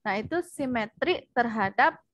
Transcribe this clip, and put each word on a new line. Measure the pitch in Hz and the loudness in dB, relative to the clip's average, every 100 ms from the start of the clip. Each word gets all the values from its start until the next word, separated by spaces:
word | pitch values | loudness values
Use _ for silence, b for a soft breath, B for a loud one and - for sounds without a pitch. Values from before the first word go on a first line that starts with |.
Nah, | 214 196 | -2 -4
itu | 226 330 | -2 -4
simetri | 339 - 269 240 220 - 294 359 - - | -4 -6 -4 -2 -4 -4 -2 -2 -2 -2
terhadap | 240 220 196 202 294 320 _ | 0 0 -2 4 2 2 _